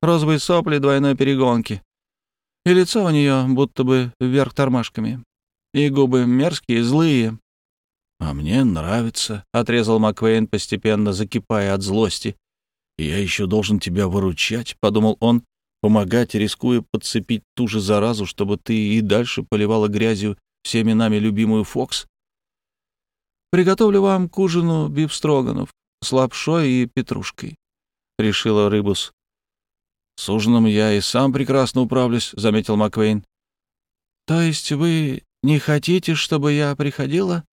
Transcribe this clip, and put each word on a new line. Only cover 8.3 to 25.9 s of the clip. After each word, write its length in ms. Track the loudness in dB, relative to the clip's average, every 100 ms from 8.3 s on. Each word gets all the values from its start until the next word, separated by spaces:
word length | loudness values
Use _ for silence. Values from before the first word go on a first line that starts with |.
мне 300 | -6 -2 2
нравится", — 800 | 2 0 -2 -2 -2 -4 -6 -8 -6
отрезал 460 | -4 0 0 2 2
Маквейн, 480 | 2 2 2 2 0
постепенно 680 | -4 -4 -4 0 0 0
закипая 600 | -2 -4 -6 -4 -2 0
от 80 | -2
злости. 540 | -2 0 0 -2 -8 -10 _ _ _ _ _ -8
"И 40 |
я 120 | -4 -2
еще 300 | -4 -4 0
должен 340 | 0 0 -2
тебя 280 | 0 -2 0
выручать", — 680 | 0 0 -2 -4 -4 -8 -4
подумал 360 | 0 2 2 2
он, 220 | 2 0 -2 _ _ _
"помогать, 540 | 2 2 2 0 0
рискуя 500 | -2 -2 -2 -2 -2 -2
подцепить 520 | -8 -4 -6 -4 -6 -6
ту 120 | -4 -2
же 140 | -2
заразу, 460 | 0 0 0 -2 -6
чтобы 320 | -6 -4 -4
ты 160 | -2 -2
и 240 | 0 0
дальше 420 | 2 0 0 -6
поливала 460 | -4 -2 0 2 0
грязью 480 | 0 0 0 -4 -6 _ _
всеми 300 | -6 0 2
нами 240 | 2 2 2
любимую 480 | 0 0 0 0
Фокс". 420 | -2 -4 -6 -6 -10 _ _ _ _ _ _ _ _ _ _ _ _ _ _
"Приготовлю 520 | 2 2 4 4 4
вам 260 | 4 2 0
к 100 | 0
ужину 500 | 0 2 0 0 -2
бифстроганов 840 | -2 -2 -2 0 2 0 -4 -8 _ _